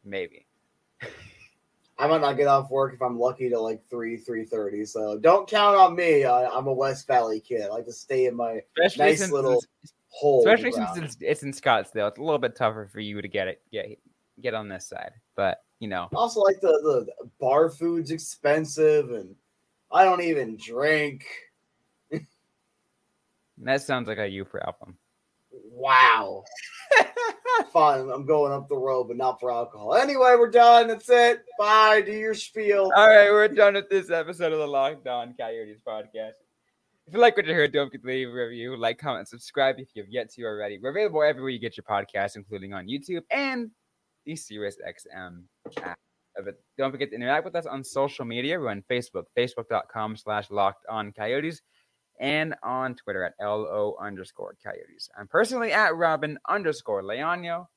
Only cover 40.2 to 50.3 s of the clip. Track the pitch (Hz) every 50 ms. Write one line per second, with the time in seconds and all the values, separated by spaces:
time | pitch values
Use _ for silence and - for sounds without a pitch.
40.2 | 113 _ - - 117 110 107 104 104 104 104 92 107 131 147 202 214 202 160 156
41.2 | 151 151 151 131 131 135 127 113 120 113 - - - - 107 101 98 _ - 101
42.2 | 98 101 - 107 98 98 107 98 95 98 101 95 90 101 127 139 139 - 180 170
43.2 | 165 _ - 277 277 269 262 247 233 220 _ _ _ _ _ _ _ _ _ _
44.2 | _ 147 160 156 - - 107 107 104 101 98 _ - - 90 - - - - 95
45.2 | 92 90 87 87 87 _ _ _ _ - - - - 90 85 _ _ _ _ _
46.2 | _ _ _ 101 98 101 - _ _ _ _ - 135 135 135 131 143 139 107 117
47.2 | 120 127 143 151 156 185 165 170 160 - - 135 131 - - 135 139 139 - -
48.2 | 127 117 117 120 127 143 170 180 143 117 101 101 - _ 123 - - - - 92
49.2 | 85 _ _ 123 120 123 - - 113 _ 117 101 - _ - 113 107 107 110 107
50.2 | _ 107